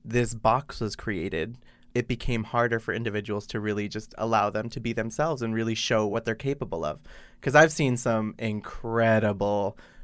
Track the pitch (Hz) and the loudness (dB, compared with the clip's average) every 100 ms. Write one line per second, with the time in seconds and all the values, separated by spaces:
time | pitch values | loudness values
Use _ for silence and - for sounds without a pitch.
0 | - 117 117 117 110 123 147 - 110 - | -2 0 0 2 4 4 0 -6 -6 -4
1 | - 95 87 80 90 120 - - - 120 | -6 -4 -2 -2 -4 -6 -18 -20 -6 -4
2 | 117 120 - 117 107 120 120 113 - 98 | -2 -2 0 -2 0 0 2 0 -2 -4
3 | 117 104 101 104 - 113 107 104 104 107 | -2 -4 -2 -4 -4 -4 -2 -2 -2 -6
4 | - - 113 110 104 101 117 - 113 113 | -10 -6 0 2 2 0 -6 -6 -4 -4
5 | 110 - 156 143 117 113 113 110 - 113 | -4 -2 -2 -2 -2 -2 -2 -2 0 2
6 | 107 113 - 113 139 139 120 85 76 73 | 2 0 -2 -4 -2 -4 -4 -4 -4 -6
7 | - - - - - 143 160 156 143 120 | -12 -20 -20 -6 4 8 8 6 0 2
8 | 127 113 107 - 113 107 - - 117 113 | 0 0 -2 -4 -4 -4 -6 -10 -2 2
9 | 113 110 107 98 101 101 98 - - - | 4 6 4 0 0 0 -2 -6 -20 -20